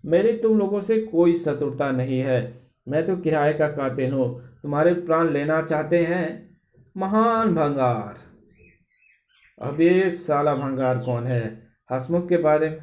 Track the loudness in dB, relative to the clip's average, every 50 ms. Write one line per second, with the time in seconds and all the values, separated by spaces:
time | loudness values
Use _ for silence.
0 | -2 2 2 4 4 2 0 2 2 2 2 2 2 0 -2 -4 0 0 0 0
1 | 0 -2 2 4 4 4 4 2 0 -4 -2 -2 -4 -6 -4 -4 -2 -2 -2 -2
2 | -2 -2 -2 -2 0 0 0 -2 -2 -4 -12 -18 _ _ _ _ _ -4 -2 -2
3 | 0 -2 -4 -2 -2 0 0 2 2 0 2 0 0 -2 -2 -4 -4 -4 -2 -2
4 | -2 -2 0 0 -2 -2 -4 -8 -16 -20 -20 _ -8 -4 0 2 4 2 2 2
5 | 0 0 0 2 2 2 0 0 0 0 0 -2 0 -2 -2 -4 0 0 2 2
6 | 2 2 0 -2 -2 -4 -6 -12 -18 -20 -20 _ _ _ _ _ _ _ _ -8
7 | -6 0 2 2 2 2 2 2 2 0 2 2 0 0 0 0 0 0 0 -2
8 | -6 -10 -14 -18 -20 -20 -20 _ _ _ _ _ -20 _ _ _ _ _ _ _
9 | _ _ _ _ _ _ _ _ _ _ _ -12 -10 -8 0 2 4 4 6 4
10 | 2 2 -2 -4 -2 -2 0 2 2 2 0 0 -2 -4 -2 0 0 0 0 0
11 | -2 -4 -4 -4 -2 -2 -2 -2 -2 -4 -10 -12 -20 _ _ _ _ _ -6 -6
12 | -4 -2 -2 -2 0 2 0 2 4 4 4 4 2 0 -4 -8